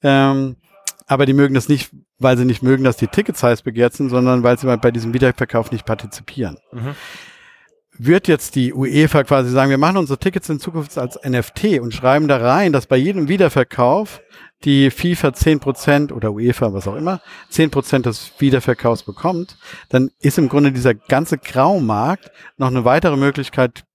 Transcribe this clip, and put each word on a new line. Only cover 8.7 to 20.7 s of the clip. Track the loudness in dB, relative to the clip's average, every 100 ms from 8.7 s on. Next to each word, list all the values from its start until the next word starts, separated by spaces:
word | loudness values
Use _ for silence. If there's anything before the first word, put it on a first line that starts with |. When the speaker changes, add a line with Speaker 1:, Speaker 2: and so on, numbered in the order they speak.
Speaker 1:
uefa | -2 -2 2 4 2
quasi | 2 2 2
sagen, | 2 2
wir | 2
machen | 2 0
unsere | -2 -2
Tickets | -4 -4 -6
in | -6
Zukunft | -6 -8 -8 -8
als | -8 -8
N | -4
F | -4 -4
T | -4 0 0
und | -2
schreiben | -2 2 2 2
da | 2
rein, | 2 2 2
dass | 0 2
bei | 0
jedem | 2 -2 -2
Wiederverkauf | 2 2 2 -2 0 2 2 -2 -12 _ -20 -20 _
die | 0 4 4
fifa | 2 -4 0 -2
zehn | 0 0 0
Prozent | -2 -4 0 0 0
oder | -4 -6
uefa, | -2 -2 0 -2
was | -2 -8
auch | -6
immer, | -6 -6 -10 -20 -10
zehn | 0 0
Prozent | 0 -2 -2 -2
des | -6 -12 -2
Wiederverkaufs | 0 2 0 -2 0 -2
bekommt, | -6 -6 -4 -4 -8 -14 -20 -20 -4
dann | -2 -2 _
ist | -2 0
im | 0
Grunde | 2 2